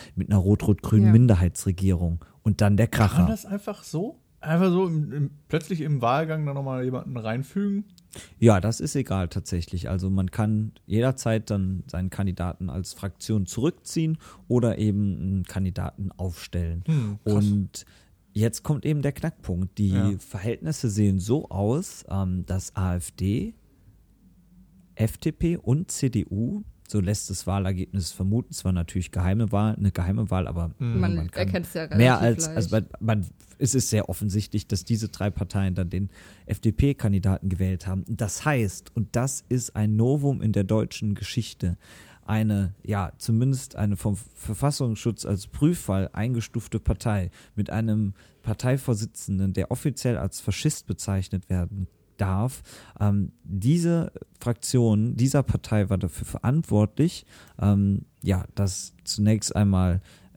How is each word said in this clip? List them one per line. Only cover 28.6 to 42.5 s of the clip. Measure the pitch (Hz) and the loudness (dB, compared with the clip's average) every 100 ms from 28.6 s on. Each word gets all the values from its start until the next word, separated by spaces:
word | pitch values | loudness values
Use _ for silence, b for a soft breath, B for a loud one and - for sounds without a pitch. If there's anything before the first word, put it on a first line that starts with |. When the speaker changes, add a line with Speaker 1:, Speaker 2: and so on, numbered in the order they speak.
| 95 | 0
Speaker 1:
natürlich | 90 85 95 87 | 0 0 -4 -4
geheime | 95 90 101 107 | -2 0 2 2
Wahl, | 101 107 | 2 0
eine | 107 98 | 2 0
geheime | - 87 104 107 | 0 0 0 0
Wahl, | 92 85 | 0 -2
aber | 85 85 - | -4 -4 -4
Speaker 3:
Mhm. | 120 113 | -2 0
Speaker 2:
Man | 95 85 | 2 0
Speaker 1:
man | 85 | -2
kann | - 190 | -2 -2
Speaker 2:
erkennt's | 180 170 | -2 -4
ja | 170 160 107 | -8 -2 4
Speaker 1:
mehr | 123 123 | 6 6
Speaker 2:
relativ | 117 113 156 | 4 2 0
Speaker 1:
als, | |
also | 156 - 110 | -2 0 0
Speaker 2:
leicht. | - - | -2 -4
Speaker 1:
man, | 110 107 | -2 0
man, | 87 - - - | -2 -10 -20 -4
es | 117 | 0
ist | 131 - | 0 2
sehr | 107 - | 0 0
offensichtlich, | 90 104 101 - 107 - | -4 -2 -2 -2 -4 -2
dass | 101 | -4
diese | - 113 110 | 0 -2 -2
drei | - 101 | -4 -4
Parteien | - 95 101 95 | -2 -4 -2 0
dann | 90 87 | -2 -2
den | 92 98 B B B | -2 -4 B B B
F-D-P-Kandidaten | - 95 110 - 139 135 107 98 95 95 95 | -10 -2 0 2 2 2 0 2 2 0 0
gewählt | 87 95 92 - | 0 0 -2 -4
haben. | 95 87 | -6 -4
Das | 104 104 - | -6 -4 -2
heißt, | 156 139 104 - - | 0 0 0 -4 -8
und | - 101 117 | -6 -2 -2
das | 131 - - | -2 -4 -4
ist | 127 - | -4 -2
ein | - 107 107 | -2 0 2
Novum | 120 147 139 131 | 4 2 2 0
in | 110 | 0
der | 104 | 0
deutschen | 98 110 113 - 107 101 | 2 2 0 -4 -4 -4
Geschichte, | - - - - 90 87 B B B B | -4 -4 -6 -4 -4 -4 B B B B
eine, | - 110 110 | -4 0 2